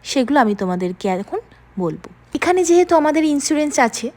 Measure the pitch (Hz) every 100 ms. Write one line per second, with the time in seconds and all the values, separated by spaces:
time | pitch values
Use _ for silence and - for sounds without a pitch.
0 | - 277 233 285 226 202 190 180 180 185
1 | 202 185 202 403 - - _ - 175 156
2 | - - _ 285 330 359 349 349 349 330
3 | 302 311 311 294 - 302 302 277 240 -
4 | 233